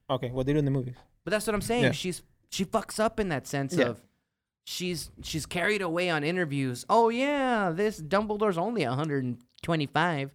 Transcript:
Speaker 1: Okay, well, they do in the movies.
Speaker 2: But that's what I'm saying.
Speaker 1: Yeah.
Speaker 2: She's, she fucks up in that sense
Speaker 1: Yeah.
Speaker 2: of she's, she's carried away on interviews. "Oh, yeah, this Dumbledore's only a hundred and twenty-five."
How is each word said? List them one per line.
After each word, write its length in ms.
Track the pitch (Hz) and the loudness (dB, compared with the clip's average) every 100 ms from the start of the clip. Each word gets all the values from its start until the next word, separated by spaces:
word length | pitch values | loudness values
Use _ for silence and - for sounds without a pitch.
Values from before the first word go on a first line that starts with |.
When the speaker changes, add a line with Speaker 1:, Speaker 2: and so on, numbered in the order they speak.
| - | -4
Speaker 1:
Okay, 220 | 131 123 | -2 -2
well, 140 | 127 131 | -2 0
they 80 | |
do 60 | 151 | 2
in 60 | 143 | 2
the 60 | |
movies. 240 | 135 127 123 - _ - | 0 -2 -10 -18 _ -2
Speaker 2:
But 60 | |
that's 140 | 208 214 | -2 0
what 80 | |
I'm 80 | 208 | -2
saying. 220 | - 240 | 0 2
Speaker 1:
Yeah. 80 | 240 | 2
Speaker 2:
She's, 300 | - 185 165 - _ _ | 2 -4 -6 -12 _ _
she 140 | - | -4
fucks 380 | 196 226 - - | -2 -2 -2 0
up 180 | 220 - | 0 0
in 80 | 202 | -2
that 180 | 139 - | -4 -2
sense 300 | 143 139 175 | -2 0 2
Speaker 1:
Yeah. 120 | 120 | 2
Speaker 2:
of 140 | 113 _ _ _ _ _ _ - | -2 _ _ _ _ _ _ -12
she's, 460 | - 180 170 - - | -6 -4 -4 -8 -12
she's 240 | - 160 - | -8 -6 -6
carried 360 | 175 185 214 | -2 0 0
away 280 | 180 165 180 | 0 0 0
on 140 | 160 | 0
interviews. 640 | 147 185 170 143 135 120 - | 0 0 0 0 -2 -2 2
"Oh, 200 | 220 233 | 4 4
yeah, 640 | 233 277 285 262 233 190 165 | 4 0 0 0 2 0 0
this 260 | 214 180 | -2 -2
Dumbledore's 560 | 156 196 214 208 214 170 | 0 0 0 0 2 2
only 260 | 196 226 | 0 0
a 100 | 131 | 0
hundred 320 | 127 156 139 127 | 0 0 0 -2
and 120 | 117 _ _ | -4 _ _
twenty-five." 680 | - 165 139 156 175 151 139 | -2 0 0 2 2 0 -4